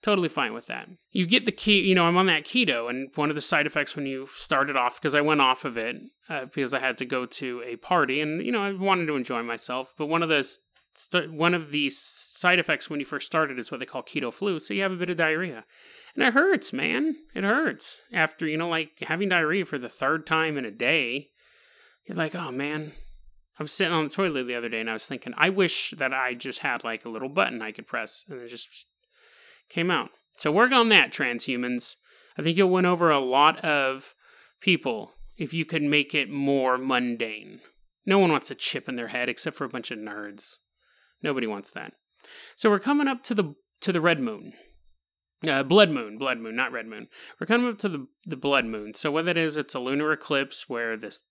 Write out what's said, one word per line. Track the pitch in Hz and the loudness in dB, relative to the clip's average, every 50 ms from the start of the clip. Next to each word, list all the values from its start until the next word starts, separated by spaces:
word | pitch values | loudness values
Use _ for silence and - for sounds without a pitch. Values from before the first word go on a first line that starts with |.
| - 214 | 2 2
Totally | 208 190 180 156 | 2 2 0 -2
fine | - - 131 113 110 | 0 -2 -2 -2 -4
with | 117 - - | -8 -10 -10
that. | - - - - 180 _ _ _ | -12 -12 -12 -14 -20 _ _ _
You | _ - 180 | _ -2 2
get | 170 214 254 - | 4 4 4 4
the | 233 | 2
ke-, | - - - 214 | -4 -2 2 4
you | 208 196 - 190 185 | 4 4 6 4 4
know, | 185 170 | 6 6
I'm | 170 175 | 4 4
on | 180 190 190 | 4 4 4
that | 165 156 147 | 2 0 -2
keto, | - - 247 247 180 131 120 117 120 | -2 0 2 2 2 0 -2 -2 -4
and | 123 127 135 139 _ | -4 -6 -6 -8 _
one | - 147 151 | -2 -2 0
of | 151 | 0
the | 147 | 0
side | 143 - - 151 147 151 | 0 2 2 2 0 0
effects | - 160 143 - - | -2 -4 -4 -4 -6
when | 151 143 | -6 -6
you | 139 135 131 135 131 - | -6 -6 -8 -10 -12 -12
start | - - - 156 135 139 143 | -12 -4 0 2 2 2 2
it | 143 135 | 0 0
off, | 123 123 - - | 0 0 -2 -2
'cause | - 151 135 | -4 2 2
I | 147 | 4
went | 147 151 156 147 | 4 4 4 6
off | 139 127 131 - - | 6 4 4 2 -2
of | 143 117 | -6 -6
it, | 117 110 117 123 - - - _ _ _ - | -4 -6 -6 -6 -10 -14 -20 _ _ _ -10
uh, | 160 143 131 | -8 -8 -8
because | 160 - 151 135 120 135 | -6 -4 -4 -2 -2 -2
I | 131 | -2
had | 123 131 120 - | -2 -2 -2 -4
to | 135 | -6
go | 123 135 127 127 | -4 -4 -4 -4
to | 120 - - 139 127 123 120 117 | -6 -8 -8 -8 -6 -8 -8 -8
a | 127 117 | -10 -12
party, | 117 - - 180 175 147 - 131 147 | -12 -2 2 4 4 4 4 2 0
and, | 151 151 156 170 | 0 -2 -2 -2
you | - - 247 | -2 -2 0
know, | 220 | 0
I | 202 202 | 0 -2
wanted | 196 185 190 196 190 180 170 156 | -4 -2 2 2 2 2 2 0
to | 151 139 | 0 -2
enjoy | 123 - 127 117 117 | -2 -2 -4 -4 -4
myself, | 117 117 113 - - 127 127 131 - _ _ | -4 -6 -8 -6 -6 -6 -6 -6 -8 _ _
but | 156 | -4
one | 147 160 165 170 | -2 0 0 2
of | 165 | 2
the | 160 143 | 2 2
s-, | 135 - - - _ _ _ _ _ _ _ | 2 0 -4 -8 _ _ _ _ _ _ _
st-, | - - - - 180 156 156 160 | -14 -12 -2 -2 -2 -2 -2 -2
one | 147 165 175 180 | 0 2 2 2
of | 170 160 147 | 2 -2 -4
the | 143 151 143 139 | -2 -2 -2 0
side | 139 - - - - - - - - - - 180 180 180 | -2 -4 -6 -6 -8 -10 -10 -10 -8 0 2 4 4 4
effects | 160 - 156 - - - | 2 0 -2 -2 -2 -6
when | 156 147 | -6 -6
you | 135 | -6
first | - - - - - | -6 -8 -8 -8 -2
start | - 165 156 143 | 0 0 0 0
it | 135 123 | -2 -8
is | 113 - | -8 -8
what | - 123 | -8 -10
they | 127 | -10
call | - - 135 | -8 -8 -10
keto | - - - 151 139 120 113 | -10 -6 -6 -4 -4 -4 -6
flu, | - 196 202 185 156 | -4 -4 -2 -2 -4
so | - - - | -4 -6 -4
you | 196 | -2
have | 196 190 185 | -2 -2 -2
a | |
bit | 175 175 175 | -4 -4 -4
of | 180 160 | 0 0
diarrhea. | 165 156 156 160 185 175 135 113 - _ _ - - - - - - - - | 2 2 2 0 -2 -6 -8 -12 -14 _ _ -20 -20 -20 -20 -20 -20 -12 -2
And | - 277 | 2 2
it | 254 220 | 4 6
hurts, | 269 320 392 381 - - - | 6 6 6 4 2 2 -2
man. | - 131 143 160 - 247 285 320 294 - - _ - | -4 -2 -2 0 0 2 0 0 -2 -4 -10 _ -6
It | - 196 | -2 0
hurts. | 196 226 277 320 294 135 - - - - - _ _ 240 | 2 2 2 2 0 -2 -4 -10 -14 -14 -16 _ _ 0
After, | 196 160 151 - - 170 156 | 2 2 2 0 -4 -4 -2
you | 151 | -2
know, | 160 170 170 | -2 -2 0
like, | 165 160 160 147 _ _ | 0 0 -2 -4 _ _
having | - - 160 170 202 196 | -4 -4 -2 0 0 2
diarrhea | 185 175 160 151 170 202 175 | 4 4 4 2 2 0 -2
for | - - 135 | -2 -4 -6
the | 123 117 | -6 -8
third | - - 131 135 156 160 156 | -6 -2 0 0 0 0 0
time | - 165 160 160 160 151 139 | 0 2 2 2 0 0 -4
in | 127 | -4
a | 110 | -6
day, | 101 113 120 123 156 160 135 117 120 139 147 _ _ _ _ _ _ _ _ _ _ _ - _ _ _ _ | -6 -2 0 2 2 2 2 0 -4 -6 -8 _ _ _ _ _ _ _ _ _ _ _ -20 _ _ _ _
you're | - 185 | -10 -4
like, | 175 160 151 - | -4 -4 -4 -4
"Oh, | 143 139 147 | -8 -8 -8
man." | 127 131 139 147 151 156 156 156 156 - - - - - - - - - _ _ _ - | -6 -4 -4 -4 -4 -6 -8 -10 -12 -16 -16 -16 -16 -20 -20 -20 -20 -20 _ _ _ -10
I | 156 | -4
was | 151 - | -2 0
sitting | - 190 165 | 2 2 2
on | 175 160 156 | 2 2 2
the | 147 - | 0 0
toilet | - 196 180 151 135 127 | 0 0 0 0 -2 -4
the | 120 123 | -2 -4
other | 120 117 117 | -4 -4 -4
day, | 117 113 | -4 -2
and | 113 113 | -2 -2
I | 110 | -4
was | 110 - | -4 -4
thinking, | - 139 120 - 127 120 | -6 -6 -8 -8 -10 0
"I | - - 185 | 2 2 2
wish | 190 190 190 170 - - - - - 160 | 4 2 2 2 2 -2 -4 -6 -4 -2
that | 139 131 135 | -2 -2 0
I | 131 131 127 123 | -2 -2 -2 -4
just | 120 127 135 120 - | -6 -8 -8 -8 -4
had, | - 143 123 120 - | -4 -4 -4 -2 -4
like, | 117 113 110 - | -6 -6 -6 -8
a | 120 | -10
little | 113 110 127 135 | -10 -8 -8 -4
button | 143 180 190 - 123 117 | 0 0 0 0 -2 -6
I | 110 107 107 | -10 -10 -12
could | - 113 _ | -14 -14 _
press," | - 120 110 107 - - - - | -6 -6 -6 -6 -10 -14 -14 -14
and | 156 127 | -14 -14
it | 123 117 | -14 -14
just | 120 117 - - - - - _ _ _ _ _ _ _ _ _ _ - - - - _ _ _ | -12 -14 -14 -14 -14 -18 -20 _ _ _ _ _ _ _ _ _ _ -20 -20 -20 -20 _ _ _
came | - 175 165 180 | -4 -2 0 2
out. | 175 143 113 - _ _ _ _ _ - | 0 0 -2 -4 _ _ _ _ _ -4
So | - 151 | 0 2
work | 147 190 233 247 | 4 4 4 6
on | 269 254 233 226 | 6 4 6 8
that, | 214 185 139 113 | 8 6 6 6
transhumans. | - - 147 123 120 117 - - 131 123 123 123 123 120 - - - _ _ _ - - _ _ - - | 2 -2 -2 -2 -2 -4 -4 -4 -2 -2 -2 -2 -2 -4 -4 -8 -12 _ _ _ -20 -20 _ _ -10 -4
I | |
think | 147 165 165 | -2 0 4
you'll | 175 196 185 | 4 4 6
win | 180 185 185 | 6 4 4
over | 180 180 165 175 165 | 4 4 4 6 4
a | 151 139 | 6 4
lot | 135 127 127 139 143 156 156 - - | 4 4 6 8 8 8 6 4 0
of | 165 151 143 139 131 135 135 135 - - _ _ _ - - - _ _ _ | 0 2 2 2 0 -2 -4 -8 -16 -20 _ _ _ -20 -20 -20 _ _ _
people | - 190 180 151 - 135 117 107 104 - _ - - - - | 2 2 2 4 2 -2 -4 -4 -6 -12 _ -20 -20 -20 -10
if | - 165 127 147 | -10 -8 -6 -4
you | 165 160 | -6 -4
could | - 170 160 147 | -2 -2 -2 0
make | 147 151 151 139 143 - | 2 2 2 2 2 -2
it | 151 139 101 | -2 -2 -2
more | 143 139 139 139 139 139 131 127 127 127 | -4 -2 0 2 2 4 4 2 2 2
mundane. | 131 135 127 123 123 123 120 113 117 110 107 107 104 104 104 - _ - _ _ _ _ _ _ _ | 0 0 0 0 0 0 -2 -4 -4 -6 -6 -12 -16 -18 -20 -20 _ -20 _ _ _ _ _ _ _
No | 196 190 196 | 2 4 6
one | 190 175 | 6 6
wants | 156 135 - - | 4 2 0 -4
a | 135 | -8
chip | - - - - 135 - - | -4 -4 -4 -4 -6 -6 -8
in | 131 | -8
their | 120 120 - | -8 -8 -6
head | - 123 123 123 | -4 -4 -2 -2
except | 120 - - 160 - - | -2 -4 -4 -6 -6 -6
for | 143 | -8
a | 127 | -6
bunch | - 127 113 - | -6 -8 -8 -8
of | 127 107 | -10 -10
nerds. | 110 104 101 104 104 104 101 104 - - - - _ _ _ _ _ _ _ _ _ _ _ _ | -10 -10 -10 -10 -12 -12 -14 -14 -16 -16 -16 -18 _ _ _ _ _ _ _ _ _ _ _ _
Nobody | - 151 139 131 120 110 | -6 -4 -2 -2 -2 -4
wants | 107 101 98 - | -4 -6 -10 -12
that. | - - - - _ _ _ _ _ _ - - - - - - - | -14 -14 -14 -14 _ _ _ _ _ _ -20 -20 -20 -20 -20 -20 -10
So | - - 220 | 2 4 4
we're | 208 196 | 4 4
coming | 196 254 294 294 294 277 | 2 2 2 4 4 2
up | 269 262 - | 0 -2 -4
to | - 233 | -2 0
the, | 202 190 151 143 _ _ _ _ _ | 0 0 0 -2 _ _ _ _ _
to | - - | -4 0
the | 180 175 | 0 2
red | 156 170 165 151 | 4 4 2 4
moon. | 131 117 107 98 - - - - - _ _ _ _ _ _ _ _ _ _ _ _ _ _ _ - | 0 -4 -4 -6 -12 -16 -20 -20 -20 _ _ _ _ _ _ _ _ _ _ _ _ _ _ _ -2
Uh, | 160 139 135 139 | 0 2 2 2
blood | 139 170 208 208 170 | 6 8 8 8 8
moon, | 156 131 117 107 104 110 | 6 -2 -4 -6 -6 -4
blood | 135 135 127 117 | -2 -2 -2 -2
moon, | 113 110 110 | -4 -6 -2
not | 120 131 120 | -2 -2 -2
red | 127 120 113 113 | -2 -6 -8 -8
moon. | 110 107 117 _ _ - - - - _ | -12 -14 -14 _ _ -20 -20 -20 -10 _
We're | 160 - | -2 2
coming | 220 240 247 247 | 2 2 2 0
up | 226 - | -2 -2
to | - 202 | -4 -4
the, | 170 143 131 - _ _ _ | -2 -4 -8 -10 _ _ _
the | 180 147 131 | -10 -10 -2
blood | 131 143 143 135 120 | 0 4 4 4 2
moon. | 113 110 107 104 104 107 | 0 -4 -8 -8 -8 -8
So | - - 156 | -2 -2 0
what | 143 156 165 | 0 2 2
that | 175 175 | 2 2
is, | 170 165 160 147 151 | 2 2 0 0 -2
it's | 147 - - | -6 -4 -6
a | 135 | -4
lunar | 123 127 135 143 151 156 156 | -2 0 0 0 2 2 0
eclipse | 151 - - 151 139 139 135 - - - _ | -2 0 0 0 0 0 0 -4 -8 -6 _
where | 131 117 117 113 113 | -4 -4 -2 -4 -4
this | 107 113 101 - - _ _ | -6 -8 -10 -12 -12 _ _